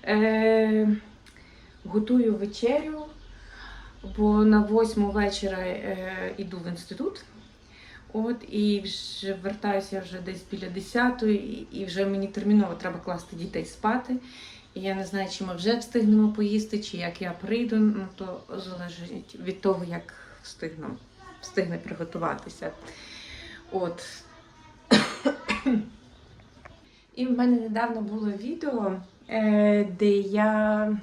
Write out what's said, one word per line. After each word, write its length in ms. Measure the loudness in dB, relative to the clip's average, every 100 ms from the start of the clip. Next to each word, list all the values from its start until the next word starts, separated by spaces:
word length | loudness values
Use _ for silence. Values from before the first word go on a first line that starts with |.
Е, 920 | 2 4 4 4 6 6 6 4 4 2 -2 -20 -20 -20 -20 -20 -20 -18 -2
готую 500 | 0 4 4 4 2
вечерю, 720 | -2 0 2 2 -2 -8 -12 -16 -20 -20 -20 -18 -18 -18 -20 -16 -12 2
бо 280 | 4 8 8
на 140 | 8
восьму 520 | 6 4 4 2 0
вечора, 460 | 2 0 0 -4 -2
е, 760 | -4 -4 -6 -6 -6 -6 -8 -8
іду 200 | -10 -8
в 100 | -8
інститут. 560 | -10 -12 -6 -6 -6 -20 -20 -20 -20 -20 -20 -20 -20 -8
От, 220 | -4 -2 -4 -4
і 320 | 0 2 2
вже 500 | -2 -10 -10 -8 -6 -4
вертаюся 520 | -6 -4 -2 -2 -2 -8
я 60 |
вже 180 | -8 -10
десь 240 | -10 -12 -10
біля 180 | -10 -8
десятої, 680 | -8 -4 0 0 2 2 2
і, 420 | 0 -10 -10 -10
і 60 | -6
вже 200 | -2 0
мені 220 | 0 -4
терміново 460 | -2 4 6 4
треба 260 | -2 -8 -8
класти 360 | -6 -8 -8 -12
дітей 300 | -8 -6 -8
спати. 500 | -2 0 0 -2 -6 -6 -18 -20 -20 -16
І 80 | -6
я 140 | -4 -4
не 100 | -4
знаю, 240 | -4 -4
чи 140 | -6
ми 120 | -6 -2
вже 220 | 0 0
встигнемо 560 | 0 2 6 8 6
поїсти, 460 | 4 0 0 0 -6
чи 180 | -6 -6
як 240 | -6 -6
я 100 | -8
прийду. 440 | -8 -4 -2 2 4
Ну, 320 | 4 4 -6 -10
то 260 | -10 -10 -12
залежить 880 | -12 -10 -12 -12 -12 -12 -12 -14 -10
від 180 | -8 -2
того, 220 | 0 0
як 300 | -2 -8 -10 -20 -20 -20
встигну, 540 | -20 -12 -12 -10 -12 -12 -16 -20 -20 -18
встигне 360 | -6 -4 -2 -6
приготуватися. 920 | -8 -10 -8 -4 -4 -4 -10 -12 -12 -12 -18 -18 -18 -18 -18 -16 -16 -18 -8
От. 320 | -4 -4 -6 -14 -18 -20 -20 -20 -20 -20 -20 4
<coughs> 840 | 4 4 -2 -2 -2 -6 -2 2 0 -2 -14 -20 -20 -20 -20 -20 -20 -20 -20 -20 _ _ -4
І 80 | 0
в 120 | 4
мене 220 | 4 4
недавно 400 | 2 0 0 -2
було 300 | -4 -2 -2
відео, 640 | -4 -6 -4 -2 0 -2 -4 -10 _ -6
е, 580 | 0 4 6 6 4 2 2
де 120 | 4 4
я 800 | 2 2 2 4 2 2 0 -2